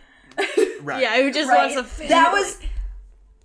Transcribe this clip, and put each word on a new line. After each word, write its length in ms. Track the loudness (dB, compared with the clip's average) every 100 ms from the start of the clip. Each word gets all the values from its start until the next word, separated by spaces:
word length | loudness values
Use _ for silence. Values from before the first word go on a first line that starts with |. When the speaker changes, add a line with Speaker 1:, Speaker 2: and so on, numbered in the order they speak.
| -20 _ _ -6
Speaker 1:
<laughs> 440 | -2 0 0 -2
Speaker 2:
Right. 200 | -8 -4
Speaker 3:
Yeah, 180 | 0 2
who 120 | 0
just 160 | 0 2
Speaker 1:
Right? 240 | 4 4
Speaker 3:
wants 20 | -4
a 60 |
family. 260 | -8 -10 0
Speaker 1:
That 220 | 4 4
was, 260 | 2 -2 -6 -8 -8 -10 -12 -20 _ _ _